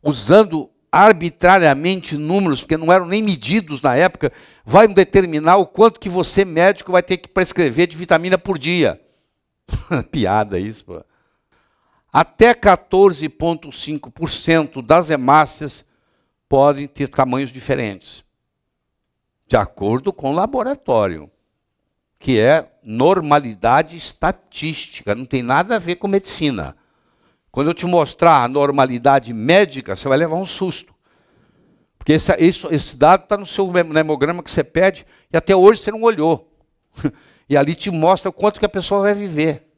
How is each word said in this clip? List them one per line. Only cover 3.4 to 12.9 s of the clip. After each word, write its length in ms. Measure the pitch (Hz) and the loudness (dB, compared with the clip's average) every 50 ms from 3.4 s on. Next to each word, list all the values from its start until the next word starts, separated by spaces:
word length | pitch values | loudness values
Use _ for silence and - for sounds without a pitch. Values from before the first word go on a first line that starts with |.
| - 131 180 220 190 151 147 127 | -4 -2 -2 -2 -2 -4 -12 -2
na 160 | - 139 120 | -2 0 2
época, 360 | 139 175 185 - - - 135 _ - - _ _ _ _ | 2 0 0 0 -4 -6 -6 _ -8 -20 _ _ _ _
vai 240 | 113 113 190 226 | 2 6 6 6
determinar 720 | 220 196 190 185 - - 196 190 175 156 151 156 160 180 | 6 6 2 2 4 2 2 2 2 -4 -2 2 2 4
o 100 | 202 185 | 4 2
quanto 320 | - _ - 220 226 220 _ | -2 _ 4 4 4 4 _
que 100 | - 202 | -12 -8
você, 340 | 175 185 170 - - 196 196 | -4 -4 -4 -2 0 -2 -2
médico, 500 | 185 160 160 175 196 202 - - - 180 | 0 0 2 2 2 2 0 -6 0 0
vai 100 | 180 175 | 0 0
ter 140 | - 190 | 0 -6
que 100 | 180 - | -6 -6
prescrever 580 | - _ 196 185 - - - 170 139 113 143 175 | -6 _ -4 -4 -2 -2 -2 -2 -2 0 0 -2
de 120 | 170 160 | -2 -2
vitamina 420 | 160 175 - 170 160 170 185 185 175 | -14 -2 0 0 0 2 0 -2 -2
por 180 | _ - 190 | _ -6 -8
dia? 420 | 156 123 160 180 180 151 107 80 - _ _ _ _ _ _ _ _ _ _ _ | -6 -4 -4 0 0 0 0 -2 -6 _ _ _ _ _ _ _ _ _ _ _
<laughs> 560 | _ _ - - - - - 175 131 - _ | _ _ -10 -10 -10 -6 -4 -6 -6 -6 _
Piada 480 | - 151 107 92 101 107 107 101 98 | -6 -4 -2 0 0 0 -2 -2 -6
isso, 280 | 90 95 107 110 - _ | -8 -6 -8 -12 -16 _
pô. 180 | - 90 82 - _ _ _ _ _ _ _ _ _ _ _ _ _ _ _ _ _ _ _ _ _ - | -18 -20 -20 -20 _ _ _ _ _ _ _ _ _ _ _ _ _ _ _ _ _ _ _ _ _ 0
Até 400 | 147 165 _ _ _ 220 240 240 | 0 0 _ _ _ 4 4 4
quatorze 760 | 240 - 202 185 - _ _ | 4 4 2 2 2 _ _